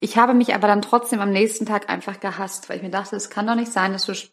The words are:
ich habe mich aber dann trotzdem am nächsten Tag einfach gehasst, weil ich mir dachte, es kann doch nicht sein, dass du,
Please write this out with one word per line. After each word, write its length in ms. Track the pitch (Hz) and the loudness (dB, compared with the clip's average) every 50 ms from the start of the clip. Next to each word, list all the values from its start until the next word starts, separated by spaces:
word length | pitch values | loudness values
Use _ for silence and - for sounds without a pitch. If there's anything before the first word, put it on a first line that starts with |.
ich 160 | - 208 - 226 | -6 0 4 4
habe 160 | 233 240 254 | 6 6 6
mich 200 | 247 240 - - | 4 4 4 2
aber 140 | 214 196 208 | 2 4 4
dann 140 | 202 208 | 4 2
trotzdem 400 | 202 - - 240 240 - 247 214 | 2 2 0 0 0 0 -4 -2
am 100 | 202 202 | 0 0
nächsten 340 | 196 190 214 220 220 - 220 | 2 2 2 2 0 -2 -4
Tag 240 | 214 214 202 - - | -2 -2 -4 -4 -4
einfach 300 | 180 175 - - 190 - | -6 -6 -6 -8 -10 -8
gehasst, 500 | - 196 185 196 196 190 - - - - | -8 -8 -6 -6 -8 -8 -10 -12 -12 -12
weil 60 | 180 175 | -10 -10
ich 60 | 196 | -8
mir 60 | 185 | -6
dachte, 240 | 180 196 202 - - | -6 -6 -6 -6 -8
es 140 | 202 - - | -10 -10 -8
kann 180 | - 208 208 220 | -6 -4 -2 0
doch 80 | 233 | 0
nicht 160 | 233 240 233 | 0 -2 -2
sein, 220 | - 196 185 196 196 | -2 0 0 0 -2
dass 120 | 190 - | -4 -4
du, 60 | - 196 - - - | -6 -6 -8 -12 -14